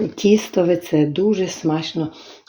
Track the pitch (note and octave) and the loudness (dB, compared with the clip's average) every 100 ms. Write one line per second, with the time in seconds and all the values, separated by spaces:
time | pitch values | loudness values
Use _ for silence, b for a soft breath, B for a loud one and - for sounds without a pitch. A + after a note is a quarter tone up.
0 | G3 - G3+ G#3 - - F3 E3+ - D3+ | -6 0 4 4 2 0 2 0 0 2
1 | D3 D3 G3+ G3 F#3 - D#3+ D#3 D#3+ E3 | 2 2 0 0 -2 -4 -2 -2 -4 -6
2 | D#3 B B B | -6 B B B